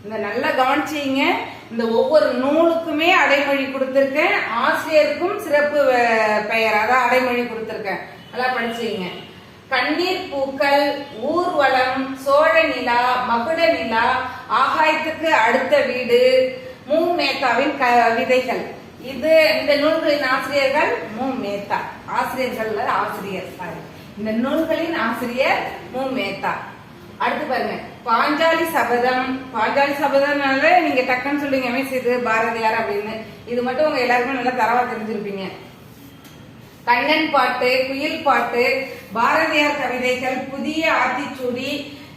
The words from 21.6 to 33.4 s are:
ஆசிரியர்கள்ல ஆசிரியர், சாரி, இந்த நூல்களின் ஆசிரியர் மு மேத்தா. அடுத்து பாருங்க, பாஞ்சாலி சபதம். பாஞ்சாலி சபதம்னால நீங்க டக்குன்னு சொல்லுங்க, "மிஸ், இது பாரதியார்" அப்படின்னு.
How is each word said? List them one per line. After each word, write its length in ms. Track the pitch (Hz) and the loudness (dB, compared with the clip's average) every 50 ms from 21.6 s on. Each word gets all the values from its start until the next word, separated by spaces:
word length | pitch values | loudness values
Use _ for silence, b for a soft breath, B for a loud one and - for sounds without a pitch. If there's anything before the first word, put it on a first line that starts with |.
| 196 - 208 - - - - - - - | -4 -4 -4 -4 -4 -6 -12 -14 -12 -6
ஆசிரியர்கள்ல 760 | - 233 262 - - 254 262 240 214 - 226 220 208 202 185 | -4 -2 -2 -2 -2 -4 -4 -4 -4 -4 -6 -4 -4 -4 -2
ஆசிரியர், 640 | 277 240 190 202 214 208 214 190 196 185 180 165 - - - | -2 0 -2 -2 -2 -4 -8 -8 -8 -8 -8 -8 -10 -12 -12
சாரி, 220 | 175 170 160 165 - - B B B B B 208 | -12 -12 -12 -12 -14 -16 B B B B B -8
இந்த 140 | 208 220 | -4 -4
நூல்களின் 640 | 220 233 254 277 294 320 320 311 320 311 330 - - | -2 0 0 0 0 0 0 0 0 -2 -2 -2 -2
ஆசிரியர் 680 | - 220 233 247 - 247 226 240 254 277 320 381 - - - - - - - | -2 -2 -2 -2 -4 -4 -6 -2 0 2 2 2 0 -2 -6 -8 -10 -12 -10
மு 100 | - 247 | -6 -4
மேத்தா. 500 | 269 269 254 220 196 196 190 185 - 185 - - - - - - - - - - - - - - | -4 -2 -2 -2 -4 -4 -6 -4 -4 -4 -4 -4 -8 -12 -16 -18 -20 -20 -20 -20 -20 -20 -10 -4
அடுத்து 280 | 226 - - - - | -4 -2 -2 -2 -4
பாருங்க, 280 | - 262 240 220 208 190 - - - - - - | -2 -2 -2 -2 -4 -6 -6 -10 -12 -16 -12 -2
பாஞ்சாலி 680 | 247 - 311 - 294 302 294 330 320 320 320 339 330 | 0 0 2 2 2 2 4 4 4 4 4 0 0
சபதம். 680 | - 285 226 - 240 240 240 254 254 254 254 262 262 262 - - - | 0 0 0 2 2 2 2 2 2 2 0 -2 -4 -6 -6 -8 -4
பாஞ்சாலி 380 | 226 220 233 233 277 277 285 285 285 294 | -2 0 2 2 2 2 2 2 0 0
சபதம்னால 760 | 277 269 277 277 294 285 285 285 269 269 269 285 320 359 359 | 2 4 4 2 2 0 0 0 2 2 4 4 6 6 6
நீங்க 220 | 320 302 269 254 | 4 4 2 0
டக்குன்னு 380 | 254 254 254 247 254 277 285 294 | 2 0 0 -2 0 -2 -2 -2
சொல்லுங்க, 300 | 294 277 269 269 254 247 | -2 0 -2 0 0 -2
"மிஸ், 220 | 240 262 269 262 | -2 -2 -4 -2
இது 280 | 262 254 - 240 247 247 | -4 -2 0 0 0 0
பாரதியார்" 600 | 240 220 220 226 233 233 226 226 226 226 220 220 | 0 0 0 0 0 0 -2 0 0 0 0 0
அப்படின்னு. 420 | - 196 202 202 208 214 220 220 220 - - - | -2 -2 -2 -4 -4 -6 -8 -8 -10 -12 -16 -18